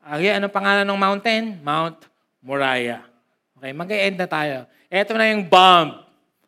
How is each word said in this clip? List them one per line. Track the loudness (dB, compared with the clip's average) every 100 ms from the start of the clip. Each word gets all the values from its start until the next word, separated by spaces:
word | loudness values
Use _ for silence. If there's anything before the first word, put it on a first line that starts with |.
Okay, | -12 -4 -2
anong | 0 -2
pangalan | -2 0 0
ng | 0 0
mountain? | -2 -2 -2 -4 -4 -10
Mount | -6 -4 -4 -8 _ _ _ _
Moriah. | -10 -4 -2 -2 -4 -8 -14 _ _ _ _ _
Okay, | -16
mag-e-end | -12 -8 -4 -4 -4
na | -6
tayo. | -4 -4 -6 -12 _ _
Eto | -4 -2
na | 0 0
yung | 0 4
bomb. | 6 8 8 4 -4 -20 _ _ _